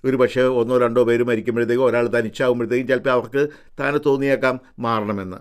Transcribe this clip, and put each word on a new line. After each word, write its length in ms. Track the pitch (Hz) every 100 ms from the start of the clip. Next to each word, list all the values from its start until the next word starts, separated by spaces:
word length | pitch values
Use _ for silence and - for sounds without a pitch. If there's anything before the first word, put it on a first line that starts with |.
| 131
ഒരു 120 | 127
പക്ഷേ 240 | 123 127
ഒന്നോ 360 | 127 127 117 127
രണ്ടോ 260 | 120 117
പേര് 200 | 117 117
മരിക്കുമ്പോഴത്തേക്കും, 640 | 123 113 110 113 117 120 131
ഒരാൾ 220 | 117 117
തനിച്ചാകുമ്പോഴത്തേക്കും 800 | 117 113 - 131 120 117 123 123
ചിലപ്പോൾ 220 | 127 135
അവർക്ക് 380 | 127 113 139 147 - - -
താനെ 200 | 139 147 147
തോന്നിയേക്കാം 540 | 139 139 131 131 127 - -
മാറണമെന്ന്. 580 | 120 113 104 101 92 92